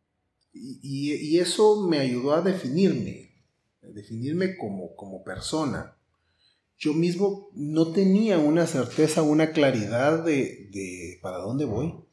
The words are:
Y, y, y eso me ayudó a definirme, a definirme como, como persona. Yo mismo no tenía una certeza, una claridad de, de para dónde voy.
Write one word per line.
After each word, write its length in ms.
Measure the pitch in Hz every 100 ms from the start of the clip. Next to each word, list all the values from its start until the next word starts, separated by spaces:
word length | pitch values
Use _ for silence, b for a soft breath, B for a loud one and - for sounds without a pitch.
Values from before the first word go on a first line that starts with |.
| _ _ _ _ _
Y, 260 | - 123 131
y, 320 | 139 139 143
y 260 | 147 151 165
eso 420 | 175 - 214 214 190
me 120 | 156
ayudó 340 | 135 123 131
a 80 | 156
definirme, 880 | 185 185 127 147 190 131 104 - - _ _ _ _ _
a 40 | -
definirme 680 | 104 98 113 127 165 185 185
como, 380 | 113 98 85 -
como 280 | 101 92
persona. 680 | - 95 - 156 151 87 78 _ _ _ _ _ _ _ _ _
Yo 160 | 151
mismo 560 | 151 175 175 196 196 -
no 400 | - 147 156 165
tenía 440 | 165 190 190 220 180
una 300 | 147 160 170
certeza, 540 | 151 117 - 156 156
una 280 | 156 151 156
claridad 720 | 160 139 123 104 117 139 160 165
de, 440 | 143 107 - 98
de 460 | 98 92 90 82 -
para 160 | 98 90
dónde 260 | 95 131
voy. 320 | 147 104 156 - -